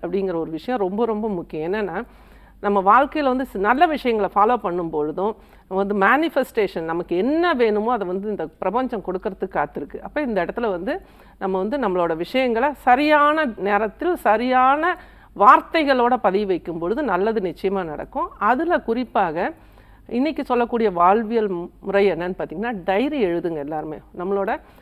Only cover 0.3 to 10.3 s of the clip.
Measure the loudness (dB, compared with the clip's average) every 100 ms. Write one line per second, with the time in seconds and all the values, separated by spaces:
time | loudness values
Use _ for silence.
0.3 | -2 -4 -6 -4 -2 -2 0 -2 -2 -4
1.3 | -4 -6 -6 -4 -4 -4 -6 -10 -16 -20
2.3 | -20 -20 -8 -2 2 4 4 4 0 0
3.3 | 0 -4 -2 0 4 2 2 0 0 0
4.3 | 2 2 2 -2 -4 -4 -2 -2 -2 -4
5.3 | -4 -14 -20 -6 -2 0 2 2 2 2
6.3 | -2 -2 0 -2 -2 -4 -4 -2 -2 0
7.3 | 2 0 2 2 2 0 -2 -2 -4 -4
8.3 | -6 -8 -6 -4 -2 -2 -4 -6 -6 -6
9.3 | -6 -4 -2 -4 -6 -10 -12 -10 -6 -2